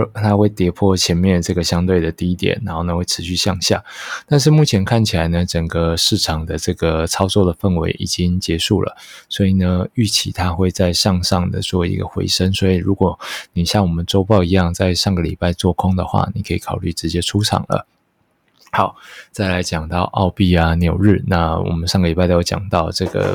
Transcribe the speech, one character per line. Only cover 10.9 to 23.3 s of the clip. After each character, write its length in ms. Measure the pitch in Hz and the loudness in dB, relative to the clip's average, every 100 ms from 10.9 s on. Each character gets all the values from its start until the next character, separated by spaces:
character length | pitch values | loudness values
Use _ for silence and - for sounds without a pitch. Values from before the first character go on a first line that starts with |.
向 280 | 87 107 92 | 2 0 0
上 280 | 87 92 90 | 0 0 -2
的 100 | 92 | -4
做 260 | 95 92 87 | -2 -2 -2
一 80 | |
个 120 | 95 95 | -2 -4
回 200 | 95 92 | -4 -2
升。 240 | - 92 | 0 0
所 140 | 95 95 | 2 2
以 60 | 90 | 2
如 180 | 82 | 2
果 240 | 98 92 87 - - - | 2 0 0 -10 -14 -8
你 140 | 87 87 | -4 0
像 160 | 107 | 2
我 60 | 92 | 2
们 160 | 85 85 | 0 0
周 180 | 101 | 0
报 180 | 95 107 | 4 4
一 60 | 87 | 4
样， 220 | 95 87 | 2 2
在 220 | 87 92 | 0 0
上 200 | 87 101 | 0 0
个 60 | 90 | 0
礼 160 | 82 - | -2 -2
拜 160 | 87 | -2
做 220 | 87 95 | 0 0
空 200 | 85 92 | 0 0
的 120 | 92 85 | 0 0
话， 240 | 98 92 | -2 -2
你 80 | 107 | -4
可 120 | - | -4
以 40 | 87 | -6
考 180 | - 92 | -4 -6
虑 140 | 92 | -6
直 200 | 82 85 | -4 -4
接 100 | 87 | -2
出 220 | - 101 | -2 -2
场 220 | 107 92 - | 0 -2 -2
了。 180 | - - _ _ _ _ _ _ _ - | -4 -4 _ _ _ _ _ _ _ -6
好， 220 | - 98 - - - - | -2 -2 -4 -20 -20 -14
再 160 | - 95 | -4 -2
来 140 | 90 | -2
讲 260 | 92 82 80 | -2 -4 -4
到 140 | 87 | -2
澳 260 | 92 - 92 | -2 0 0
币 260 | - 95 | 2 2
啊、 200 | 87 82 | 4 4
纽 240 | 82 85 85 | 2 2 2
日， 260 | 101 95 - | 4 2 2
那 280 | 90 82 82 | 0 0 -2
我 140 | 95 | -2
们 180 | 82 85 | -4 -2
上 140 | 95 | 0
个 60 | 87 | 2
礼 40 | |
拜 140 | 82 87 | 2 2
都 80 | |
有 80 | 87 | 2
讲 260 | 85 - 98 | 0 -4 -2
到， 220 | 87 80 | 0 0
这 160 | 90 92 | -2 -4
个 280 | - 95 | -2 -2